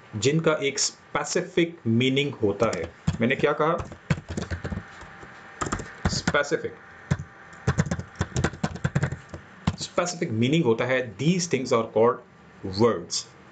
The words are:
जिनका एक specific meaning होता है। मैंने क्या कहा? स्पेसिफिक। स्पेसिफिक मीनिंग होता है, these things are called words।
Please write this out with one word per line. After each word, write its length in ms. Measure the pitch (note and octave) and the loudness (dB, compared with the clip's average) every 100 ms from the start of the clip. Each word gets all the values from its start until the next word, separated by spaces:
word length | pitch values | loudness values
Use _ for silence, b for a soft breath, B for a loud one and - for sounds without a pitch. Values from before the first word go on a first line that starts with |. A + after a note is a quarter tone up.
| - G#2+ | -12 -2
जिनका 360 | A#2+ D#3+ D#3+ | 2 2 2
एक 260 | D3+ C#3 C3+ | 2 0 -2
specific 1000 | - - - D3 D3 F3 - - E3+ - A#2 | -4 -6 -8 -6 -2 -2 0 0 0 0 0
meaning 480 | A2+ C3 C3+ C#3+ | 2 4 2 0
होता 380 | B2 G#2 G2+ A2+ F2+ | 0 0 2 0 0
है। 180 | D#2+ - - - | -6 -6 -6 0
मैंने 160 | A#2 C3 | 0 2
क्या 160 | D3 | 2
कहा? 240 | - D#3 E3+ - - - - - - - - - - - - - - - - - - - - - - - | 2 2 0 -4 -6 -4 -4 -6 -8 -8 -8 -8 -10 -10 -16 -18 -18 -18 -20 -16 -10 -6 -6 -10 -4 -2
स्पेसिफिक। 680 | - - D3 C#3+ C3 A2+ - - - - - - - - - - - - - - - - - - - - - - - - - - - - - - - | -2 0 0 2 -2 -4 -10 -20 -8 -4 -4 -6 -18 -20 -6 -2 0 0 -4 -8 -8 -4 -2 -2 -2 -6 -4 -2 0 -2 -4 -12 -18 -18 -8 -6 -4
स्पेसिफिक 520 | - - F3 - E3 | -4 -2 -2 -2 -2
मीनिंग 340 | A2 B2 D#3+ | 2 4 4
होता 200 | B2+ A2 | 4 4
है, 320 | B2 C3 A2+ F#2+ | 2 0 0 0
these 320 | C#3+ F3+ E3 | 2 2 2
things 200 | C3 B2+ | -2 2
are 120 | A#2 A2 A2 | 2 4 4
called 180 | A#2 A#2+ - - - - G2 F#2 | 4 4 -6 -20 -20 -12 -4 4
words। 440 | A#2 G2+ - - - - - | 4 2 -4 -8 -8 -16 -20